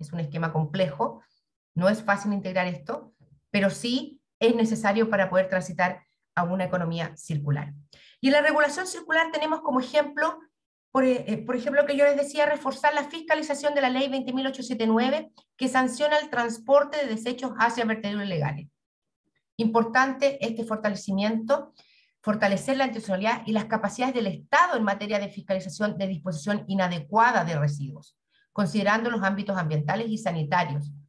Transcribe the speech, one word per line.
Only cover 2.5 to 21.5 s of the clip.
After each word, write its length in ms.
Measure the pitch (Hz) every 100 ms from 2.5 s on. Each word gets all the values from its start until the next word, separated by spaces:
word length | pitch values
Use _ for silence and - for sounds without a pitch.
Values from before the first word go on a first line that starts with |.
| 185 185
esto, 420 | 160 - 269 - _ _ _ _
pero 200 | 202 196
sí 500 | - 240 254 302 - _ -
es 160 | 226
necesario 560 | 233 220 220 202 208 220
para 180 | 202 185
poder 200 | 185 185
transitar 540 | 190 175 170 185 185 _ _ _
a 100 | -
una 200 | 175 185
economía 500 | 180 180 170 170 156 143
circular. 560 | - 151 143 143 143 - - _ - _
Y 80 | 269
en 60 |
la 80 | 294
regulación 440 | 294 302 294 294 370
circular 440 | 330 330 320 320
tenemos 280 | 311 311 -
como 200 | - 254
ejemplo, 580 | 247 302 285 - 311 - - _ _ _ _
por, 120 | 269
eh, 380 | 262 247 - 214 -
por 100 | 247
ejemplo, 280 | 285 277 285
que 100 | 277
yo 80 |
les 120 | 285 277
decía, 300 | 285 294 294
reforzar 480 | 294 269 - 294
la 100 | 294
fiscalización 680 | - 330 320 311 302 285 294
de 60 | 285
la 100 | 269
ley 180 | 254 277
veinte 240 | 269 240
mil 140 | 254 269
ochocientos 220 | 262 -
setenta 160 | 220
y 40 | 226
nueve, 440 | 220 254 302 - _ _ -
que 120 | 254
sanciona 500 | 262 254 247 294 302
el 120 | 294
transporte 680 | 240 233 226 - 285 285 302
de 80 | 277
desechos 460 | 220 240 247 262 214
hacia 260 | 226 247
vertederos 400 | 220 220 208 208
ilegales. 440 | 202 170 147 147 - _ _ _ _ _ _ _ _ -
Importante 880 | 226 226 226 254 269 262 277 277
este 200 | 233 226
fortalecimiento, 1120 | 220 214 214 196 - 190 214 226 220